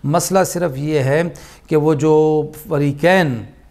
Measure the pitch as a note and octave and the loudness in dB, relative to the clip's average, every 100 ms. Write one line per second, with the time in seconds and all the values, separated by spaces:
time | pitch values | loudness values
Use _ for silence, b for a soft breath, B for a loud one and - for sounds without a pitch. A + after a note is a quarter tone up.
0 | C#3 E3 - F#3 F3+ F3 E3+ C3+ D3 D3+ | -2 -2 0 0 0 -2 -4 -4 -4 -2
1 | C3 D3+ F3 - B B - D#3 D3+ D3+ | 0 0 -2 -8 B B -2 0 2 2
2 | D#3 D#3 D#3 D#3 D3 - - D3 C#3+ C#3+ | 4 4 4 0 -4 -12 -6 -2 -2 0
3 | E3 F#3+ D#3 A#2 G#2 - _ | 2 2 0 -4 -10 -20 _